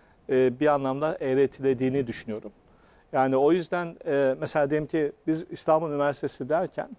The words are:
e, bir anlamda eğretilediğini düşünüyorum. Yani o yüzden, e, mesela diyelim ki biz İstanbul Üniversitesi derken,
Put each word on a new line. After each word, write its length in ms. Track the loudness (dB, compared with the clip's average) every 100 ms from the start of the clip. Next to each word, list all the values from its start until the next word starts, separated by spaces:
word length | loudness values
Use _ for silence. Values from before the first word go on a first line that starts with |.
| _ _ 0
e, 300 | 4 4 2
bir 60 | 2
anlamda 500 | 2 0 -2 -4 -2
eğretilediğini 840 | 0 2 2 0 0 2 0 0 -4
düşünüyorum. 460 | -6 -8 -10 -10 -20 _ _ _ _ -4
Yani 240 | 0 2 4
o 160 | 4
yüzden, 440 | 2 0 -4 -6 -8 -2
e, 280 | 2 2 0
mesela 300 | -2 0 2
diyelim 160 | 0 0
ki 240 | -2 -2 -4 -4
biz 180 | -4 -4
İstanbul 400 | -6 2 2 2
Üniversitesi 580 | 0 -2 -2 -6 -6 -2
derken, 420 | -2 -2 -6 -10